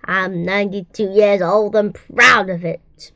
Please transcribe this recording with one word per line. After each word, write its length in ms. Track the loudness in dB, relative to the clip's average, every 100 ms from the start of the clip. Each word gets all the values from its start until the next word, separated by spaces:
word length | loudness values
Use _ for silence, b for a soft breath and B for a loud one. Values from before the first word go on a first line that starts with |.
I'm 380 | -4 -4 -4 -6
ninety-two 680 | -4 -2 -2 -6 -12 -6 -2
years 300 | 2 4 2
old 340 | 2 0 0
and 180 | 0 -2
proud 560 | -6 _ 2 4 4 0
of 140 | -6
it. 460 | -6 -10 _ _ -20